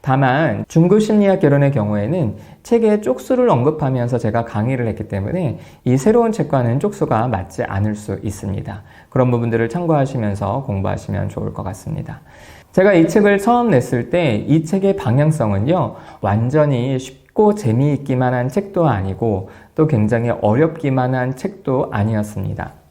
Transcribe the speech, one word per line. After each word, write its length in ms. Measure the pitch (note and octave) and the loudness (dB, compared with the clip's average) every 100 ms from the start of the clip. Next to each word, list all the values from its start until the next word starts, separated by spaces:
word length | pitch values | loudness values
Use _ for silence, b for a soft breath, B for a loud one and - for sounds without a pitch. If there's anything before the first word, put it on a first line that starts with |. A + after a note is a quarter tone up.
| - | 0
다만 580 | C3+ C3+ C3+ D#3+ G#2 G#2+ | 2 2 2 0 -2 0
중국 320 | E3 F3 G#3 | 2 4 4
심리학 400 | G#3+ G#3+ G3 F#3 | 4 2 4 4
개론의 320 | D3 C#3+ C#3 | 4 4 2
경우에는 640 | C#3 G#2 G#2 G#2 F3+ A#2 G#2 B B | 2 0 -2 -2 -2 -2 -6 B B
책에 380 | - A#3 A3 G#3 | 0 2 4 2
쪽수를 500 | B3 B3 - B3+ A#3+ | 0 -4 -2 2 4
언급하면서 680 | C3+ B2 D#3 C#3 C3 A#2+ B2 | 4 2 0 -2 0 0 0
제가 260 | A2 A#2 | 0 -2
강의를 420 | A#2 G#2+ A2+ C3 A#2 | -2 -2 -2 -2 -2
했기 220 | G2+ A2 | -4 -6
때문에 500 | G2 G2+ F3+ D#3 - B B | -4 -4 -2 -4 -6 B B
이 140 | B2 C3 | 0 2
새로운 340 | G#3+ A#3+ A3+ | 4 4 2
책과는 480 | G#3+ - C3+ A#2+ C3 | -2 -2 0 0 0
쪽수가 480 | G3+ G#3 D#3 A2 B2 | -2 -2 0 0 0
맞지 380 | G2 E2+ - | -4 -6 -8
않을 320 | - G2 G#2+ G#2 | -4 -2 -2 -2
수 240 | - G2 | -8 -6
있습니다. 600 | G#2+ G2 G#2 G2 G2+ G#2 B B B | -6 -6 -6 -6 -8 -12 B B B
그런 220 | B2+ B2+ | 0 2
부분들을 360 | A#2+ A#2 A2+ A2+ | 2 0 0 0
참고하시면서 920 | F3 E3+ D3+ C3+ C3 G#2 G2+ G2 B2 | -2 0 0 0 -2 -4 -2 -2 -4
공부하시면 680 | C#3 G2 F#2+ F#2+ - G2 G2 | -4 -4 -2 -4 -4 -4 -4
좋을 240 | G2+ G#2 | -6 -8
것 120 | G#2 | -8
같습니다. 560 | G2 G2+ - - - D#3+ B B B B _ | -10 -10 -8 -8 -8 -14 B B B B _
제가 220 | - G3 | 2 4
이 160 | F#3 D#3+ | 6 4
책을 300 | G#3+ G#3 G3+ | 4 4 2
처음 320 | A3+ A#3+ A#3+ | 2 2 4
냈을 380 | C3+ A#2+ B2 A#2 | 2 2 -4 -2
때 280 | F3 D#3 G#2+ G#2+ | 0 0 -2 0
이 180 | D#3 | 0
책의 300 | D#3 G3 G3 | 0 0 0
방향성은요, 1040 | G3 - B2+ D3+ D#3 A2 G2 A#2 F3+ A#2 B B B | 0 0 2 2 2 0 0 0 0 -2 B B B
완전히 800 | G2 G#2+ A#2+ D3+ D3 B2 B2+ C3 | -2 0 0 2 2 0 -2 -4
쉽고 560 | - - _ - G#3+ G#3 | -6 -20 _ 2 2 2
재미있기만 760 | A2+ A2+ D3 C#3 C#3+ B2+ B2+ | 0 2 2 0 -2 0 0
한 160 | B2+ B2 | 0 -2
책도 380 | G3+ G3+ F#3 D#3+ | -4 -4 0 0
아니고 640 | G#2 F#2+ F#2 A#2 F#2+ F#2+ B B | 0 -4 -2 -2 -2 -6 B B
또 140 | - D#3 | 0 2
굉장히 420 | A#2 G#2+ A#2 A#2+ | 2 2 0 0
어렵기만 840 | G#2 G#2 A2+ D#3+ D#3+ C#3+ C3 B2+ C3 | 0 2 2 2 0 -2 0 0 -2
한 180 | B2+ | -4
책도 540 | C3 - - - C3 - | -4 -8 -8 -4 -2 -2
아니었습니다. 840 | G#2+ G#2 A2 G#2 G2 G2+ G2+ - - _ | -2 -2 -2 -4 -6 -8 -8 -10 -14 _